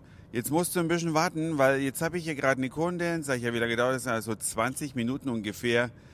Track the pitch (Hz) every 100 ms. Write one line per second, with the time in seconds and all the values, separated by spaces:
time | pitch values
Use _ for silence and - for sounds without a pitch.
0 | - - - 123 117 156 175 180 165 170
1 | 165 156 175 165 165 151 135 135 135 -
2 | 165 170 165 139 139 131 131 147 175 175
3 | 170 165 139 127 120 117 117 117 127 131
4 | 123 113 107 107 - 113 120 135 147 127
5 | 117 139 135 117 104 98 120 120 120 -
6 | -